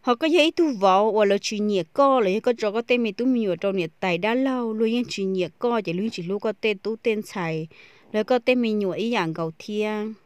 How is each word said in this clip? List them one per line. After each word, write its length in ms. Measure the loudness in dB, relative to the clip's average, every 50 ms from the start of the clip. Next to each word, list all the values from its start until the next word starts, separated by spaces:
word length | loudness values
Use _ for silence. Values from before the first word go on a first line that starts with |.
Họ 140 | _ 0 0
có 120 | 2 2
do 120 | 2 4 4
ít 120 | 4 4 2
tu 100 | 2 0 0 2 2
vợ, 320 | 4 4 6 6 4 2
của 140 | 2 2 4
lời 140 | 4 2 0
chuyện 260 | 0 -6 -4 -2 -2
nhẹ 160 | 0 0 0 -2 _ _
co, 260 | 2 4 4 4 4
là 120 | 2 2 0 0 0
có 100 | 0 0
cho 140 | 0 -2 -2
có 100 | -2 -2
tên 220 | 0 0 0 2 2
mấy 80 | -2
tú 140 | -2 0 0
mấy 140 | 0 2 2
nhùa 160 | 0 0 -2
trong 220 | 0 -2 -2 0
nhiệt 140 | 0 -4 -4 _ _
tài 180 | -2 -2 0
đã 180 | 0 0 0 0
lâu 380 | 2 0 0 0 -2 -4 -4 -2
luôn 160 | 0 0 0
yên 140 | 2 0 -2 -4
chỉ 140 | -4 -4 -4
nhẹ 260 | -2 0 -2 -2 -4 _ _
co, 220 | -2 0 0 0
chỉ 120 | -2 -2 -4
luôn 160 | -2 -2 -4
chỉ 140 | -4 -6 -6
lu 160 | -6 -6 -2
có 140 | -2 -4 -4 _
tên 160 | -2 -2 -2
tú 180 | -2 -4 -6 -6
tên 260 | -2 -2 -2 -2 -2
xài, 460 | -4 -8 -8 -6 -4 -4 -4 -6 -6 -10 -14 -20 -20 -20 _ _ _ _
là 120 | -4 -4 0
có 160 | 0 0 0
tên 220 | _ 2 0 2
mấy 100 | 2 0
nhùa 200 | 0 0 -2 -2
ý 200 | -2 -2 -4 -2
dạng 220 | -2 -2 -2 -2 -2
cầu 180 | -4 -6 -6 -6 _
thiên. 540 | -12 -8 -4 -4 -4 -2 -4 -4 -6 -8 -10 _ _